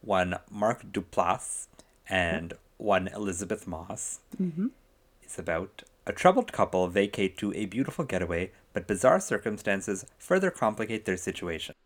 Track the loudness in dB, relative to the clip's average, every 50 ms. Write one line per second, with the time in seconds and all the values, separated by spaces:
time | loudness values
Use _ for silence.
0 | 0 2 4 4 4 2 0 -4 -6 -12 -4 0 2 2 2 0 -6 -6 -4 -4
1 | -4 -4 0 0 2 2 2 0 -2 -8 -8 -8 -10 -12 _ _ -20 _ _ _
2 | _ -2 0 2 2 2 0 -2 -4 -6 -12 -14 _ _ _ _ 2 4 4 4
3 | 4 0 -6 -4 -4 -4 -2 -4 -4 -4 -4 -6 -6 -8 -8 -8 -8 -10 -10 -8
4 | -8 -10 -10 -12 _ _ -4 -2 -2 -2 -2 -2 -4 -4 -4 _ _ _ _ _
5 | _ _ _ _ _ -16 -12 -10 -4 -2 -2 -2 -4 -6 _ -18 -20 _ _ _
6 | _ -10 -8 4 6 6 6 6 0 -2 2 0 0 2 4 2 2 4 4 2
7 | 2 2 2 0 0 0 0 -2 -4 -4 -2 -2 -4 -4 -2 -2 -2 -2 -2 -6
8 | -6 -2 0 -2 0 0 0 -2 -2 -4 -8 -16 _ _ _ -6 -2 0 -2 6
9 | 6 6 6 6 4 0 -2 -2 -2 -4 -6 -4 0 0 0 0 0 -2 -4 -4
10 | -4 -14 _ _ -2 2 2 2 2 0 0 2 0 0 0 0 -4 -4 -4 -4
11 | -2 -2 -2 -2 -2 -6 -6 -4 -4 -4 -4 -4 -6 -10 -12 _ _